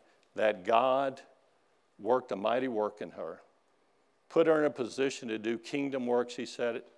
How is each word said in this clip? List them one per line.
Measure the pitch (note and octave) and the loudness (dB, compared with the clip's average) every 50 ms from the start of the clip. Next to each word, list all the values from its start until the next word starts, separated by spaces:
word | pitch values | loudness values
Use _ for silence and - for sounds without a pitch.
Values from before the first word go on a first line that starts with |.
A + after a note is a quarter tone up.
| _ _ _ _ _ _ - | _ _ _ _ _ _ -4
that | G2+ G#2+ G#2+ G#2+ F#2+ F2 | 0 2 2 2 0 2
God | - A2+ A2+ B2 C3 C3 C3+ C#3 C3+ C3 - - - _ _ _ _ _ _ _ _ _ _ _ _ _ - | 4 4 6 6 4 4 2 0 -2 -4 -8 -12 -20 _ _ _ _ _ _ _ _ _ _ _ _ _ -6
worked | G2+ G2+ B2 B2+ B2 - B2+ | 0 2 2 2 0 -2 -4
a | |
mighty | G2 G2+ A2 A#2 B2+ B2+ C3 | -2 0 0 0 0 0 0
work | A#2+ G#2+ G#2 G#2 - - A2 | 0 0 -2 -2 -4 -6 -12
in | E2+ | -12
her, | - G#2 F2 D#2+ F2 - - _ _ _ _ _ _ _ _ _ _ _ _ _ _ _ _ - | -10 -10 -10 -10 -10 -12 -16 _ _ _ _ _ _ _ _ _ _ _ _ _ _ _ _ 0
put | - E3 E3 | 2 4 6
her | D#3 D#3 D#3 | 6 6 4
in | D3+ | 4
a | D3 | 2
position | B2 - B2+ G#2 - - C3+ C#3 C3 - - A#2 | 0 -2 -6 -4 -2 -2 -2 -2 -2 -4 -6 -6
to | A2 A2 | -6 -4
do | G#2 A2+ A#2 A#2 | -2 -2 -4 -4
kingdom | - - - C#3+ C#3 C#3 C3 C3+ B2 | -4 -6 -4 -4 -2 -2 -4 -4 -2
work, | A#2+ A#2+ A#2+ B2 A#2+ | 0 2 2 0 0
she | - - A#2+ | -4 -8 -8
said, | - - - B2 A#2+ A#2 A#2+ - - - | -8 -6 -4 -4 -4 -4 -4 -10 -14 -20